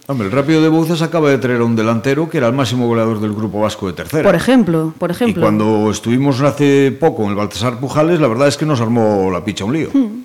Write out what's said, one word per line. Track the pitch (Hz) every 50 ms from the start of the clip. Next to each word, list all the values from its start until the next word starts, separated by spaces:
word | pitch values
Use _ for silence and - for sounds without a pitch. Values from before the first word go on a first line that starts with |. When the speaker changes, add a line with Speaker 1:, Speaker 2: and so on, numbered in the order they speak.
| _ -
Speaker 1:
Hombre, | 139 127 107 95
el | 101
Rápido | 135 139 143 160 156
de | 156 160
Bouzas | 156 160 165 156 175 156
acaba | 165 156 156 170 156 143
de | 139 127
traer | 117 123 123 120
a | 117
un | 117 117
delantero | 110 110 113 117 113 104 135 139 143 165 160
que | 160 160
era | 127 117
el | 120
máximo | 139 139 107 120 127 123 117
goleador | 117 117 113 113 113 104
del | 104 107 104
grupo | 104 107 107 90 104
vasco | 107 104 - - 104 95
de | 85
tercera. | 80 82 - - 160 151
Speaker 2:
Por | 202 185
ejemplo, | 170 - 226 262 262 214 165 165 160 160 160 160 -
por | 185 170
ejemplo. | 175 - 247 233 190 175
Speaker 1:
Y | 165
cuando | 107 107 107 107 110 110 107 107 107
estuvimos | 101 - - 113 120 127 139 143 135 120
hace | 143 143 - - 147 143 139 139 139 135 110 -
poco | - 160 123 - 110
en | 101
el | 101
Baltasar | 98 104 98 - 98 110 127 120 113
Pujales, | 139 135 - 151 151 160 175 165
la | 151 123
verdad | 110 120 139 143
es | 139
que | - 165
nos | 156 147 117
armó | 117 113 120 120 110 107 107 98 95 92
la | 92 87 82
picha | 107 95 - 98
un | 104 135
lío. | 160 151 -
Speaker 2:
Hmm. | - 277 254 214 214 247 254